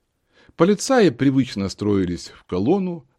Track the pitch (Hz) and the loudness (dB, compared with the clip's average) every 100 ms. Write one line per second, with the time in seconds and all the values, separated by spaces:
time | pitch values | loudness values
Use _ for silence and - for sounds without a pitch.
0 | _ _ _ _ _ - 175 208 - 254 | _ _ _ _ _ 0 0 0 0 2
1 | 180 117 135 135 127 101 95 - 104 98 | 2 2 2 2 0 -4 -6 -4 0 0
2 | 90 87 - - - 90 110 196 185 170 | 0 -4 -10 -20 -8 -2 0 0 -2 -8
3 | - | -14